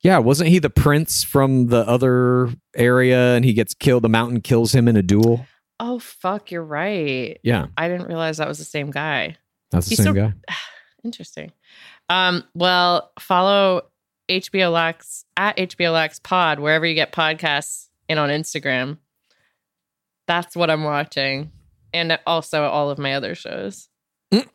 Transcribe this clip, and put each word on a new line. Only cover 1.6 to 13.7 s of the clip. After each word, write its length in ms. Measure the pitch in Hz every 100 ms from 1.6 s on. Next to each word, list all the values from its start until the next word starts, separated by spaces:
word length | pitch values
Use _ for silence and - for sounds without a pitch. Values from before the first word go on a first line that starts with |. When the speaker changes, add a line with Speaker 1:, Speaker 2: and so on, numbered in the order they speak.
| 120
Speaker 1:
the 100 | 120 107
other 600 | 123 131 123 123 123 123 120 _ -
area 580 | 123 123 127 127 123
and 100 | 123
he 80 | 123
gets 200 | 110 110
killed? 300 | - - 123
The 40 | 113
mountain 320 | 113 120 120
kills 300 | - 117 117
him 140 | 131 120
in 100 | 110
a 60 |
duel. 440 | 92 104 113 117 127 _ _ _
Speaker 2:
Oh, 180 | 233 247
fuck, 540 | - - 180 208 -
you're 100 | 175
right. 760 | 160 147 185 202 147 131 120 -
Speaker 1:
Yeah. 240 | - 117 76 -
Speaker 2:
I 120 | 165
didn't 180 | 180 175
realize 300 | 165 160 156
that 100 | 151
was 120 | 147
the 60 |
same 260 | 156 151 143
guy. 440 | 143 156 139 78 - _ _ _
Speaker 1:
That's 140 | 87 87
the 40 | 113
Speaker 2:
He's 20 |
Speaker 1:
same 20 | 101
Speaker 2:
so 60 |
Speaker 1:
guy. 200 | 98 107 101 -
Speaker 2:
<sighs> 560 | - - - _ _
Interesting. 460 | 233 233 175 - - _ _ - - - _
Um, 360 | 180 185 175 -
well, 560 | 170 180 180 180 175 - -
follow 680 | - 180 185 202 196